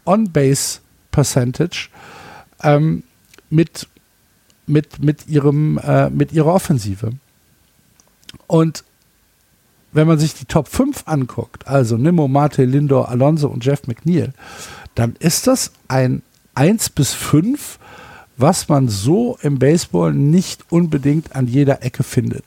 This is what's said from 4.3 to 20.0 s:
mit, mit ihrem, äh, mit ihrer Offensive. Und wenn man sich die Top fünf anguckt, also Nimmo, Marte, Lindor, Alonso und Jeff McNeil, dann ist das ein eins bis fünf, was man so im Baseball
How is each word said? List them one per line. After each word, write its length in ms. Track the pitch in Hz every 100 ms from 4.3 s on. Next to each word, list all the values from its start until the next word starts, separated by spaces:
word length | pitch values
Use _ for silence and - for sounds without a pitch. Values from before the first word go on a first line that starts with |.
| _ _ _ -
mit, 340 | 147 151 -
mit 260 | 143 151 -
ihrem, 500 | 151 143 147 151 147
äh, 320 | 147 139 139
mit 220 | 139 143
ihrer 200 | 160 151
Offensive. 600 | 185 - 139 104 95 113 131 _ _ _ _ _ _ _ _ _ _ - - -
Und 340 | 165 165 - - _ _ _ _ _ _ _ _ _ _
wenn 160 | 151 160
man 100 | 160
sich 160 | 156
die 120 | - -
Top 200 | 170 139
fünf 380 | - 269 269 -
anguckt, 640 | 156 127 - - - -
also 280 | 139 117 113
Nimmo, 300 | 151 175 139
Marte, 380 | 139 147 -
Lindor, 440 | 127 139 143 131 117
Alonso 380 | 123 139 160 139
und 180 | 123
Jeff 220 | 120 143 -
McNeil, 460 | 117 160 175 120 - - - - - - -
dann 180 | 117 -
ist 260 | 165 - 247
das 240 | 262 - - -
ein 360 | 131 127 135 - _ _ -
eins 340 | 151 220 -
bis 220 | - 139
fünf, 640 | - - 147 196 285 - - - - - - - -
was 320 | 139 190 -
man 200 | 147 127
so 500 | 101 107 190 240 -
im 180 | 147 135
Baseball 520 | 131 170 - 175